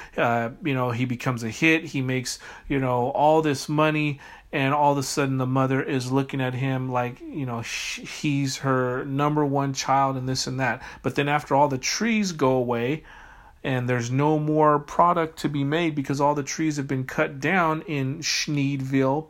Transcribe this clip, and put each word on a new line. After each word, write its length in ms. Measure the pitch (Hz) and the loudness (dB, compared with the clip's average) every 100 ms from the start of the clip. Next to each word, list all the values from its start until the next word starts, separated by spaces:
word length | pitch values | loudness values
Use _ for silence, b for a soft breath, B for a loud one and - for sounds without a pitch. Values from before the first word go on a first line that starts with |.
| B - | B 0
uh, 360 | 131 117 117 135 | 2 2 -2 -4
you 100 | 165 | -4
know, 180 | 131 123 | 0 0
he 120 | 113 | 0
becomes 400 | 127 120 135 120 | -2 -2 -4 -4
a 60 | 113 | -6
hit. 340 | 107 160 160 | 0 2 2
He 180 | 156 139 | 0 -4
makes, 380 | 131 127 127 - B B - | -2 -2 -4 -10 B B -4
you 100 | 139 | -2
know, 300 | 131 123 123 | 2 0 0
all 320 | - 147 156 | 2 4 4
this 260 | 156 139 - | 2 -2 -2
money. 540 | 151 156 151 151 139 B B - | 2 2 2 -2 -4 B B -8
And 220 | 156 135 | -2 0
all 200 | 147 147 | 2 2
of 40 | 143 | 2
a 60 | |
sudden, 340 | 135 - 139 131 | 0 0 0 0
the 80 | 127 | 0
mother 340 | 131 131 135 | 2 2 2
is 320 | 160 135 127 | 0 -2 0
looking 300 | 135 135 139 | -2 0 -2
at 140 | 127 127 | -2 -2
him 360 | 135 131 131 | -2 -2 -2
like, 300 | 123 123 123 | -2 -4 -6
you 240 | 330 202 131 | -10 -8 -6
know, 160 | 117 | -6
sh-, 380 | 110 - - - | -6 -8 -8 -10
he's 580 | 214 - 151 139 139 - | -12 -6 -2 0 0 -2
her 480 | 139 131 127 127 143 | 0 2 2 -2 -4
number 400 | 135 147 151 147 | 0 2 2 2
one 300 | 139 139 135 | 0 0 -2
child 420 | - 135 135 131 | 2 2 2 0
and 100 | 127 | -2
this 200 | 127 - | -2 -4
and 120 | 131 | -2
that. 220 | 127 117 B B | -2 -2 B B
But 100 | 131 | -4
then 160 | - 143 | 0 0
after 240 | 147 - | 0 2
all 140 | 139 143 | 4 4
the 100 | 131 | 2
trees 540 | - - 226 220 190 | -4 -2 0 0 0
go 220 | 160 135 | 2 4
away 500 | 131 120 117 123 156 B B B B B - | 4 2 0 0 -4 B B B B B -10
and 240 | 147 127 123 | -4 -2 0
there's 220 | 123 117 | -2 0
no 300 | 131 147 156 | 2 2 2
more 400 | 151 156 151 147 | 2 4 6 4
product 580 | 147 - 175 170 160 - | 2 4 4 4 0 -2
to 80 | 156 | -4
be 140 | 147 | 0
made 300 | 139 156 170 | 0 0 0
because 260 | 147 135 139 | -2 -2 2
all 140 | 143 | 2
the 80 | 147 | 2
trees 360 | 139 - 160 147 | -2 -2 -2 -2
have 100 | 139 | -4
been 160 | 131 | -4
cut 360 | 127 - 151 139 | -4 -2 -2 -2
down 440 | 143 185 160 156 | 0 2 2 0
in 380 | 160 143 131 160 | -4 -4 -2 -4
Schneedville 1040 | 147 - - 147 139 139 131 135 131 143 | -4 -4 -2 0 0 -2 0 2 2 0